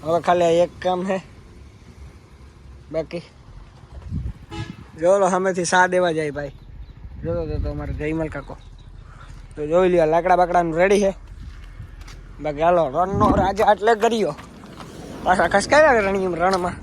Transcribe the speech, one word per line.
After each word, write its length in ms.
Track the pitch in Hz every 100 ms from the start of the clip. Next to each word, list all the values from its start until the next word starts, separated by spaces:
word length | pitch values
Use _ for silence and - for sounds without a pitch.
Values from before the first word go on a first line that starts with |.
હવે 180 | 151 170
ખાલી 220 | 160 180
આ 40 | 170
એક 340 | 165 175 -
કામ 240 | 180 185 180
છે 180 | 190 - - - - - - - - - - - - - - - - -
બાકી. 300 | 156 151 175 - - - - - - - - - - - - - - - - - -
જો 120 | 165
ઓલો 180 | 196 190
સામેથી 360 | 185 190 185 170
સા 220 | 185 180
દેવા 240 | 180 180
જાય 200 | 156 156
ભાઈ. 200 | 139 143 - - - - - - -
જો 100 | 151
તો, 120 | 170 160
તો, 140 | 147
તો 100 | 143
અમારે 240 | 147 147
જયમલ 340 | 131 151 160 156
કાકો. 300 | 147 135 - - - - - - - - - - -
તો 120 | 151
જોઈ 220 | 170 185
લ્યો 160 | 175 156
લાકડા 300 | 165 175 180
બાકડાનું 400 | 180 180 170 160
રેડી 260 | 185 208
છે. 140 | 196 185 - - - - - - - - - - - -
બાકી 200 | 147 143
હાલો 280 | 165 180 156
રણનો 400 | 160 185 202 208
રાજા 420 | - 190 196 202
એટલે 240 | 208 208 226
ગરિયો. 400 | 226 226 180 143 - - - - - - - -
પાછા 240 | - 185 175
ખસકાયા 460 | 202 196 285 311
રણી-, 320 | 240 196 196 190
રણમાં. 480 | 165 175 190 175 -